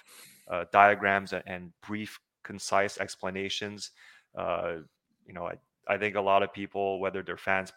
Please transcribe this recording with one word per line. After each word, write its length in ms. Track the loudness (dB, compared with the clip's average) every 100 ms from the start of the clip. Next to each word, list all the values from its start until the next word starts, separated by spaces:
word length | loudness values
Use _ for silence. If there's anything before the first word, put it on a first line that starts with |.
| -20 -20 -20 -20 -8
uh, 180 | -6 4
diagrams 640 | 8 8 8 2 2 0
a-, 80 | -6 -6
and 260 | -10 -12 -16
brief, 380 | -10 -8 -10 -14 _ _
concise 560 | -16 -12 0 0 0 -2
explanations. 920 | -8 -8 -8 -6 -6 -6 -8 -10 -14 _ -20 -20 _
Uh, 440 | -6 -4 -2 -4 -6 -12 _ _ _ -16
you 60 |
know, 120 | -10 -10
I, 100 | -10 _ _ -2
I 80 | 0
think 180 | 0 2
a 60 |
lot 200 | 4 4
of 120 | 4
people, 480 | -4 -8 -2 -2 0
whether 200 | -2 -4
they're 140 | -8 -6
fans, 340 | -2 -2 -2